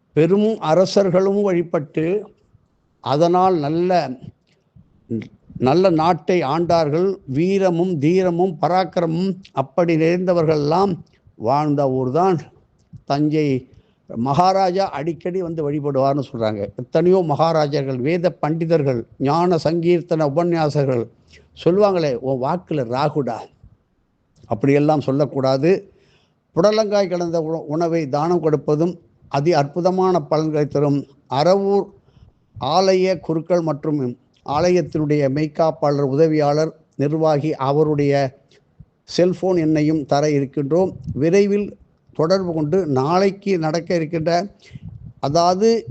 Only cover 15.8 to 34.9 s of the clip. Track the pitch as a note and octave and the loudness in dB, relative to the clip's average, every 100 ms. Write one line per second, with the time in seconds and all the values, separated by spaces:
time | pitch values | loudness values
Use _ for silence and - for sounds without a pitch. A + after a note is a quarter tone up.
15.8 | C#3+ C3+ C3+ C#3+ B2+ A#2 A2 G#2+ G2+ - | -2 0 0 0 -4 -4 -2 -2 -6 -10
16.8 | B2 D#3+ F3 F#3+ E3+ D3 D#3+ D#3+ D3+ D3 | -4 0 4 4 2 0 0 2 0 -2
17.8 | C3+ B2+ B2+ F3 E3+ - D3+ D#3+ E3 E3 | -4 -4 -2 0 -2 -2 -4 -4 0 0
18.8 | C#3 B2 - - C3+ D#3 F3+ E3 D3 E3+ | 0 -2 -6 -4 -2 0 2 0 0 0
19.8 | E3+ F3 E3+ D#3+ D3+ C#3 F3 E3+ D#3 D3 | 2 0 0 -2 0 0 0 0 0 0
20.8 | C3+ B2+ A2 _ _ - _ - - F#3 | 0 -2 -4 _ _ -20 _ -4 0 2
21.8 | G#3 F#3 D3+ A#2+ C3 C3+ C3 F3+ - D#3 | 2 2 -2 -2 -4 -2 -2 -4 -4 -6
22.8 | A#2 B2+ D3+ D3+ B2 G#2+ F#2 _ - _ | -4 -2 -2 -2 -4 -6 -12 _ -20 _
23.8 | _ _ _ _ _ _ - A2 C3+ C#3+ | _ _ _ _ _ _ -10 -2 2 2
24.8 | D3 D3+ C3+ C3+ C#3+ C#3 C3 C3+ D#3 F#3+ | 2 0 0 -2 -2 -2 -2 0 2 0
25.8 | - _ _ _ _ _ _ - G3 G#3+ | -2 _ _ _ _ _ _ 0 2 2
26.8 | G#3+ G3+ F#3+ F3 E3+ E3 D#3 D#3+ - D3+ | 0 0 0 -2 -2 -2 -2 -4 -4 -2
27.8 | E3+ E3 D3 C#3+ D#3+ F3+ D#3+ D3 C#3+ D3+ | 0 0 -2 -2 0 0 2 0 0 0
28.8 | E3+ F3+ _ _ - C#3+ D3 E3 C#3+ F3 | 0 -4 _ _ -6 -2 2 2 2 0
29.8 | F3 F#3 F#3 F3+ C#3+ D#3 D#3+ D3+ C#3+ C#3+ | 0 2 2 0 0 -2 0 0 0 0
30.8 | D3 C#3+ - _ - B2+ D#3 G3 G3 G3+ | 0 0 -4 _ -6 0 2 2 2 0
31.8 | F#3+ - _ _ - _ _ - B2 E3 | -2 -8 _ _ -20 _ _ -8 -2 2
32.8 | F#3+ F#3+ F#3 F3 - D#3+ D3+ F3+ D#3+ D3 | 2 2 2 -2 -4 -4 0 -2 0 -4
33.8 | D#3 D3 B2 A#2+ _ _ - C#3+ F3 F3+ | -4 -2 -4 -6 _ _ -6 -2 2 2
34.8 | D#3 | 0